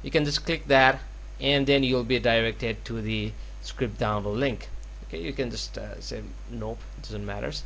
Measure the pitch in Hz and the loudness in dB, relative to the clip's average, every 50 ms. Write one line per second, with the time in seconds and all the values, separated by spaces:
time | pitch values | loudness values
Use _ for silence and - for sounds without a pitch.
0 | - - 147 160 147 147 143 - - - 165 160 - - 139 131 131 131 135 - | -6 2 2 2 2 2 0 -2 -2 -2 -2 -2 2 6 8 8 8 8 6 4
1 | - - - - - - - - 135 135 143 139 139 135 139 139 135 123 127 127 | -4 -10 -10 -12 -12 -12 -8 -2 2 4 4 4 6 6 6 6 6 4 2 2
2 | 117 113 131 120 110 123 117 117 113 113 107 - 120 113 113 - - - 117 113 | 4 2 2 4 4 6 6 6 4 2 0 -2 -2 -2 -4 -4 -6 -6 -4 -4
3 | 107 110 110 110 107 107 107 - - - - - - - - - 131 113 104 - | -2 0 0 0 0 -2 -4 -6 -10 -10 -10 -10 -10 -10 -4 -2 -2 -2 0 0
4 | 120 107 107 104 98 104 104 117 139 135 - - - - - - - - - - | 0 2 2 0 0 0 0 2 2 0 0 -2 -6 -8 -8 -8 -8 -10 -12 -12
5 | - - - 160 165 156 135 - 131 117 110 110 - - - - 104 107 101 - | -10 -8 -8 -6 -6 -4 -2 -2 -2 -2 -4 -6 -8 -8 -8 -8 -8 -8 -10 -10
6 | - - 117 110 104 - - - - - 117 113 107 110 117 - - - - - | -8 -8 -8 -8 -8 -10 -12 -12 -12 -10 -8 -6 -6 -6 -6 -8 -10 -12 -12 -12
7 | - - 107 104 104 101 101 104 120 139 147 - - | -10 -8 -6 -6 -6 -6 -6 -4 -6 -6 -6 -6 -8